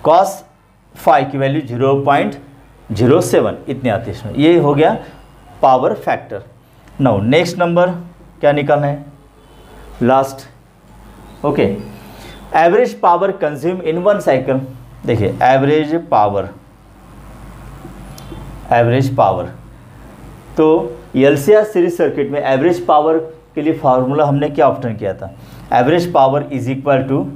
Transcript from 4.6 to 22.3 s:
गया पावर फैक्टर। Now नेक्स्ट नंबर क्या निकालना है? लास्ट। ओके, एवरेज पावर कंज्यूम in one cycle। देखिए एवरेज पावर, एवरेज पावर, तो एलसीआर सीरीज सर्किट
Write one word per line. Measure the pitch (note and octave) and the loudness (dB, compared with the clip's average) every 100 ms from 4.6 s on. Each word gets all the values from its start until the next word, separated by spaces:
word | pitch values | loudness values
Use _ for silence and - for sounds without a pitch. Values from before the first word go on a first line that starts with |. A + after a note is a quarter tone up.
| D3 C#3+ | 2 2
गया | D#3+ A3+ - - - - - - | 2 0 -8 -20 -20 -20 -20 0
पावर | C3+ C3 D3+ G#3+ | 2 4 0 -4
फैक्टर। | - A#2 - G2+ - _ _ _ - - | -4 -6 -8 -14 -14 _ _ _ -20 -2
Now | C3+ G2+ | 0 2
नेक्स्ट | G#2+ D3+ F3 F3+ | 2 0 0 -2
नंबर | E3+ E3+ F3+ F3 - - - - | 0 2 0 -2 -12 -20 -20 -2
क्या | D3 | 0
निकालना | D3 D3 D3 C#3+ | 0 0 0 0
है? | C#3+ - - - _ - - - - - - | -4 -12 -20 -20 _ -20 -20 -20 -20 -20 -2
लास्ट। | A#2+ C3+ C3+ - - - _ _ _ - - - - - D3 | 2 4 2 -8 -20 -20 _ _ _ -20 -20 -20 -20 -6 -2
ओके, | C#3+ G2+ G#2 - - - - - - - D#3 | 0 0 -2 -12 -18 -20 -20 -20 -20 -2 2
एवरेज | E3+ G#3+ B3 - | 4 4 0 0
पावर | G3 F3 G3 F#3+ | 0 2 0 -2
कंज्यूम | D3+ C#3+ D#3+ F#3 D#3+ | -6 -4 -6 -4 -4
in | E3 F#3 | -2 0
one | G3 - | 0 0
cycle। | C3+ C3+ C3 C3+ - - - - | -2 0 -4 -4 -16 -20 -12 -4
देखिए | A2 F#2+ - | -2 -2 0
एवरेज | B2 C3+ C#3 D#3 D3+ E3 E3+ | 2 2 2 0 0 -4 0
पावर, | A#2 G#2 G2+ F#2+ - - _ - - - - - - - - - - - - - - - - - - - | 0 0 -2 -8 -14 -20 _ -20 -20 -20 -20 -20 -20 -20 -20 -20 -18 -18 -18 -18 -18 -18 -16 -16 -18 -2
एवरेज | A#2+ A#2 B2+ C3 - | 0 2 0 0 0
पावर, | G#2 F2+ F2 - - - - - - - - - - - | 0 0 -8 -14 -20 -20 -20 -20 -20 -20 -20 -20 -10 0
तो | D#3 E3 - - - C3 | 4 2 0 -12 -6 2
एलसीआर | C#3 C#3+ G3+ G#3+ | 2 2 4 4
सीरीज | G#3+ F#3+ F3 E3+ | 4 0 0 0
सर्किट | D3+ C3 C#3+ | -2 -2 -4